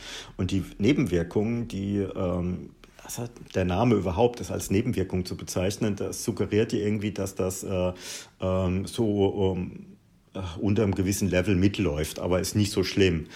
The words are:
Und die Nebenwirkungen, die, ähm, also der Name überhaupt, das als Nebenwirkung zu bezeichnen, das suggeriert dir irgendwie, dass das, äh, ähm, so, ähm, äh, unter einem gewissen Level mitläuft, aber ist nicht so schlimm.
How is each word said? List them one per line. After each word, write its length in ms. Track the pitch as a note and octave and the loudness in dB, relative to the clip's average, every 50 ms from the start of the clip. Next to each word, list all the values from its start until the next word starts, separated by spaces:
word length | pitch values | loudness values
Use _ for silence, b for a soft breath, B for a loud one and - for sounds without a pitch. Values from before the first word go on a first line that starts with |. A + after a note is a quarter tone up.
| B B B B B B B | B B B B B B B
Und 140 | - G2 - | -4 -2 0
die 120 | G2 F#2+ E2 - - | 0 -2 -2 -4 -4
Nebenwirkungen, 920 | - G2+ A#2 D3+ D3+ C3 - F2+ E2+ E2 - - A2 G#2 A2+ A#2+ A#2+ A#2 - | 2 2 4 4 4 2 2 0 0 0 0 0 0 0 0 -2 -4 -4 -6
die, 280 | G2 F#2+ G2 G2+ G2+ | -6 -4 -4 -2 -2
ähm, 760 | G2+ G2 F2+ - - F#2+ F2 F2 F2+ F2 F2+ F2+ D#2+ - - - - - - _ - - | -2 -2 -2 -4 -2 -2 -2 0 0 -2 -2 -4 -6 -8 -12 -16 -20 -20 -20 _ -20 -16
also 220 | - - - A#2+ B2 - - - - - | -12 -10 -10 -10 -10 -12 -16 -16 -6 -2
der 100 | F#2+ F#2 | -2 0
Name 300 | F2+ F2 F#2 A#2 B2 A2+ | 2 2 2 4 4 4
überhaupt, 460 | G2+ F2+ F#2+ E2 G2 A#2+ A#2+ - - | 4 2 2 2 4 4 4 2 0
das 100 | G2+ - | -8 -6
als 200 | F#2+ - - - | -6 -6 -2 0
Nebenwirkung 540 | C3 B2+ B2 C3 G2+ G2 F2+ - - F#2 F2+ | 2 2 2 2 0 -2 -2 -2 -2 -2 -2
zu 140 | - F2+ D#2 | -4 -6 -10
bezeichnen, 580 | F2+ - - F#2+ F2+ G2 G2+ - A#2+ G#2+ G2 | -8 -6 -2 -2 0 -2 0 0 -2 -2 -2
das 260 | - G2+ E2 F2 - - | -2 -4 -6 -6 -6 -4
suggeriert 500 | - G#2 - G#2 F#2+ G#2 G#2 A2+ A2+ B2+ | -4 -2 -2 -2 2 2 2 2 2 2
dir 120 | G#2 G2+ | 0 0
irgendwie, 280 | G#2 G#2+ A2 G#2+ G#2+ F2 | 0 0 0 -2 -2 -2
dass 220 | - F#2+ F#2+ - | -2 -4 -4 -2
das, 300 | - F#2+ F#2 F#2 - - | -2 -2 -2 -2 -4 -4
äh, 280 | F#2 G2 F2+ F2+ F2+ F2+ B B B B B B B - - F#2 | -4 -2 0 0 0 -2 B B B B B B B -10 -4 -2
ähm, 440 | F#2 F#2 F#2+ F#2+ F#2 F#2 F#2+ G2 | 0 0 2 2 2 0 0 -2
so, 680 | F#2+ - - A#2 G#2+ G2+ G2+ G2 G2 - G2+ F#2+ F#2+ F#2 | -4 -2 0 0 2 4 4 4 4 4 2 2 2 0
ähm, 300 | F2+ F2+ - - - - - - - _ _ _ _ _ _ - | 0 -4 -6 -8 -12 -16 -18 -20 -20 _ _ _ _ _ _ -10
äh, 60 | G2 F#2 E2+ D#2+ - | -8 -8 -8 -6 -2
unter 220 | - G2+ G#2 G2+ A2 | 0 2 4 4 4
einem 120 | G2 F#2+ | 4 2
gewissen 340 | G2 F#2 F#2+ G#2 - G#2 F#2 | 2 2 0 0 0 0 2
Level 280 | F2 F2+ F2+ G#2+ G2 | 2 2 2 4 4
mitläuft, 640 | F2 F#2 G2 - - G2 D#2+ D2 D2+ D#2 - - - | 4 4 2 2 2 0 0 0 0 -2 -4 -4 -4
aber 220 | F2+ F2+ F2+ F#2 | -2 0 2 2
ist 160 | F2 - - | 0 0 0
nicht 160 | G#2+ G#2 G2+ - | 0 0 2 2
so 120 | G2+ F#2 | 0 0
schlimm. 420 | - - G2+ G2 F#2 E2 D#2 D2+ B B | 2 4 4 4 6 4 2 -2 B B